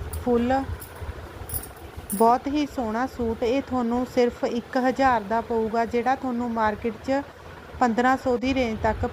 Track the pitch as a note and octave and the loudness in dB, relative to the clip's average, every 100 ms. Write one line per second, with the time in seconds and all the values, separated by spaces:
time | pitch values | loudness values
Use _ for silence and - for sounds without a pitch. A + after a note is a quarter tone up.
0 | - - - A#3+ A#3+ C4 C4+ - - - | -10 -4 2 2 4 2 0 -8 -10 -12
1 | - - - - - - - - - - | -12 -10 -12 -14 -10 -8 -10 -14 -16 -14
2 | - G3 A3+ B3 C#4 D4 C#4+ - A3+ A3 | -4 4 6 6 2 0 0 -2 -2 -2
3 | C4 - A#3 A3+ A#3+ C4+ C4+ B3+ A#3 A#3+ | -2 -2 -2 0 0 0 0 0 0 0
4 | B3 - A#3+ A#3+ C4 A#3+ - C4 B3+ B3 | 0 2 2 2 -2 -2 -2 0 2 4
5 | C4+ A#3+ G3 A3+ A3+ A#3 A3 A3+ A#3 A#3+ | 4 4 2 -2 0 0 0 0 0 0
6 | A#3 C#4 C4 A#3+ A#3+ A3+ G#3+ G#3 A#3 G#3+ | 2 0 0 -2 -2 0 0 0 -4 -4
7 | - C4+ C#4+ - - - - - B3 A3+ | -2 -2 -2 -12 -18 -18 -10 0 2 4
8 | B3 C4 C4 A#3+ B3 C4+ A#3+ A3 A3 G#3+ | 4 4 2 0 2 0 0 0 0 0
9 | A#3+ | -2